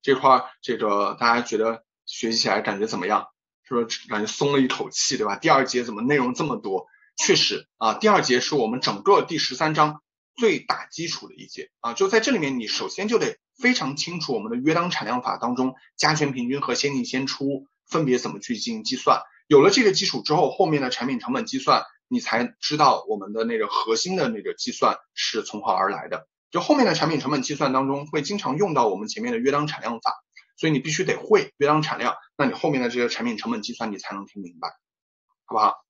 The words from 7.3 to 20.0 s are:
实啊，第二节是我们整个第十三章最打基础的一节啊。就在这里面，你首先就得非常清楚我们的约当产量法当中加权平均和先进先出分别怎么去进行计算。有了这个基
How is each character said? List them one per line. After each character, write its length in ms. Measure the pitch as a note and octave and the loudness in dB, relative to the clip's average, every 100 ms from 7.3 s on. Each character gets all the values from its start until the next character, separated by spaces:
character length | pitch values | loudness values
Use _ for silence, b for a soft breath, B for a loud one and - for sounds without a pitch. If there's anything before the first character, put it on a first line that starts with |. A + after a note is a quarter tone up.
| F3+ | 4
实 320 | - G#2 - _ | 2 -2 -8 _
啊， 180 | A2+ G#2+ | -2 2
第 120 | F#3 | 4
二 140 | C#3+ | 4
节 180 | B2+ B2 | 4 0
是 160 | - D3 | 2 0
我 100 | A2 | 0
们 120 | B2 | 0
整 240 | B2+ G2+ | -4 -2
个 180 | F3+ F#3+ | 4 4
第 160 | C3 D#3+ | 4 -4
十 180 | - B2+ | -4 -2
三 180 | D#3 | -2
章 280 | D#3 D3+ D3+ _ _ _ - | 2 2 0 _ _ _ 0
最 240 | A#3 D3 | 0 0
打 260 | - - - | -2 -6 -6
基 220 | - E3 | -10 -8
础 200 | - G#2 | -10 -12
的 80 | - | -20
一 100 | G2+ | -18
节 240 | - - _ | -16 -16 _
啊。 120 | - | -8
就 140 | A#2 F#4+ | 0 4
在 120 | A3+ | 4
这 120 | A3 | 4
里 80 | A#3+ | 0
面， 180 | C#3+ C3 | 0 -4
你 100 | G#2+ | -4
首 200 | - G2 | -6 -6
先 200 | - G#3 | -6 0
就 120 | A3+ | 0
得 180 | C3+ - _ _ | 0 -4 _ _
非 160 | B3 | 0
常 240 | B3 C#3+ - | 0 -2 -4
清 240 | - F3 | -6 -6
楚 120 | - | -4
我 60 | A#2 | -4
们 120 | G#2+ | -4
的 60 | A#2+ | -2
约 160 | C#3 | 2
当 160 | E3+ F3 | 2 0
产 160 | - G#2+ | -4 -4
量 160 | B2 | -4
法 160 | - - | -2 -4
当 180 | A#2+ B2 | -2 0
中 200 | C3 - b - | -2 -2 b -2
加 160 | D3+ | 0
权 180 | D3+ C#3+ | 2 0
平 160 | B2+ A#2+ | -2 -4
均 140 | C#3 | -4
和 120 | C3+ | -2
先 200 | A#2+ C#3+ | -2 -2
进 100 | C3+ | -2
先 240 | A#2 C3 C3+ | -4 -4 -4
出 400 | - C#3 C#3 - _ _ | -4 -4 -4 -10 _ _
分 200 | E3 D3 | -2 2
别 120 | B2 | 0
怎 140 | A2 | 0
么 80 | G2 | -10
去 180 | - A2+ | -8 -6
进 180 | A#2+ A2+ | -6 -6
行 80 | |
计 120 | A2 C3 | -6 -2
算。 260 | - B2 B B B | 2 2 B B B
有 140 | D3 | 8
了 80 | E3 | 10
这 140 | G#3 | 8
个 80 | G#3+ | 4
基 140 | - | 4